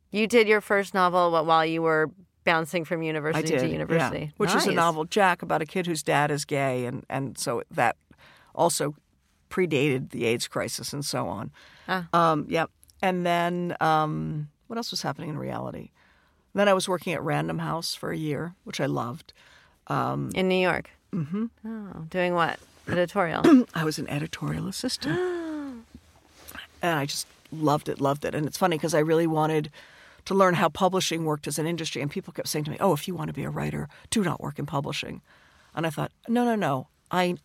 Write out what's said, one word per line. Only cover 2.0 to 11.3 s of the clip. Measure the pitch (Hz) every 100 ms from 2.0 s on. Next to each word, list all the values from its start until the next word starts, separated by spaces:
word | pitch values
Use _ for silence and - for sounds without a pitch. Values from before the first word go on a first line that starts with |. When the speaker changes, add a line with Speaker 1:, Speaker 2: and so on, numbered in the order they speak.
| 156 - - _
Speaker 1:
bouncing | 180 165 165 180
from | 151 170
university | 160 156 151 156 160
Speaker 2:
I |
did, | 147
Speaker 1:
to | 131
Speaker 2:
yeah. |
Speaker 1:
university. | 160 151 165 127 - 151 -
Speaker 2:
Which | 190
is | 240
a | 202
Speaker 1:
Nice. | 175
Speaker 2:
novel, | 170 156
Jack, | 165 208 190 175
about | 170 156
a | 160
kid | 190 175
whose | 160
dad | - 147 147
is | 143
gay, | - 143 135 127 123
and, | 131 -
and | 135 135 -
so | - 120 -
that | 160 120 - _ - - - _
also | - 165 - 147 147 _ _ _ _ -
predated | - 175 143 147 131 -
the | - 117
aids | 117 -
crisis | 131 92 - 131
and | 147
so | 147 127
on. | 95